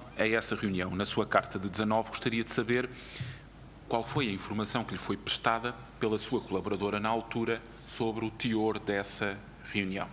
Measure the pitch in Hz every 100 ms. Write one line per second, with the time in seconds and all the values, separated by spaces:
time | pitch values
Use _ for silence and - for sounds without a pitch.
0 | - - 110 113 - 104 107 92 92 92
1 | 101 - 101 98 - 98 98 95 107 110
2 | 113 - 123 113 110 - 110 120 123 -
3 | - - - - - - - - - 117
4 | - 151 120 98 - 104 104 123 107 92
5 | - 98 - - 120 113 120 120 - -
6 | 110 107 - 120 - 95 95 98 101 104
7 | 110 113 - 120 113 113 - - - -
8 | 113 110 110 110 120 110 110 104 104 101
9 | 98 - 101 98 - - - 104 95 95
10 | -